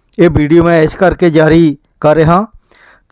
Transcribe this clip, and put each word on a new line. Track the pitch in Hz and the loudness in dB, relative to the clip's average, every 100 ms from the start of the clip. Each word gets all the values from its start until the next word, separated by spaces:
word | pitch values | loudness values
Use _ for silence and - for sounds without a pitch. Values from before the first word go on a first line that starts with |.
| _ - | _ -2
ਇਹ | 175 | 0
ਵੀਡੀਓ | 151 147 170 | 0 0 0
ਮੈਂ | 170 170 | 2 0
ਇਸ | 156 - | -2 -2
ਕਰਕੇ | 180 160 175 | -2 0 0
ਜਾਰੀ | 156 156 160 165 143 _ - | 0 2 2 0 -2 _ -4
ਕਰ | 151 151 | -2 0
ਰਿਹਾ, | 156 175 226 - _ _ _ _ _ | 0 0 -4 -12 _ _ _ _ _